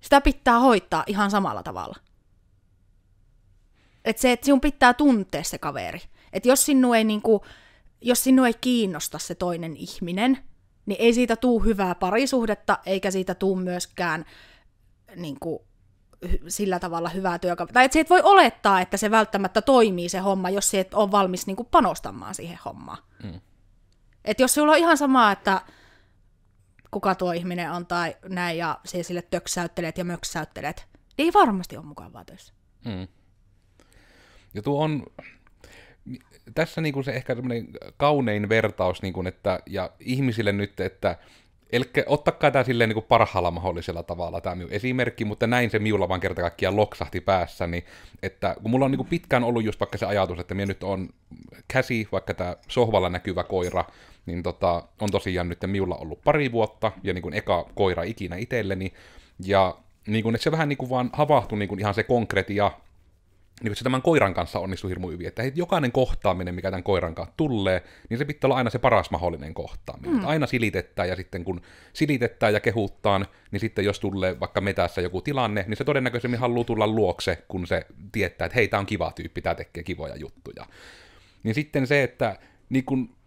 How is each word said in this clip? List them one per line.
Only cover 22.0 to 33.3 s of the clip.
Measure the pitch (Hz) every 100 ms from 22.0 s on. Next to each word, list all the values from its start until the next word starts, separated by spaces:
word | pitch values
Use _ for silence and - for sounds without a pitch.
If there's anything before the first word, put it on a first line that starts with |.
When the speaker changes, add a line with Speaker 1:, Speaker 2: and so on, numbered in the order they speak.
| - 98 92
Speaker 1:
siihen | 185 - 170
hommaan. | - - - 82 _ _
Speaker 2:
Mm. | 104 87 _ _ _ _ _ _ _ _
Speaker 1:
Et | - 214
jos | 254
sulla | 294 302
on | 311
ihan | 339 311
sama, | 277 262 196
että | 190 - 190 - _ _ _ _ _ _ _ _ _ _ _ _
kuka | 202 190
tuo | 185 180
ihminen | 170 175 175 165
on | 175 175
tai | 175 165 - 185
näin, | 185 175 165
ja | 170 -
sä | - 180
sille | - 175
töksäyttelet | - 180 - - 170 - 165 160
ja |
möksäyttelet, | 175 170 - 170 156 - 147 - -
niin | _ _ - 320
ei |
varmasti | 403 330 196 175 -
ole | 156
mukavaa | 147 - -
töissä. | - 180 - _ _ _
Speaker 2:
Mm. | 123 95 95 _ _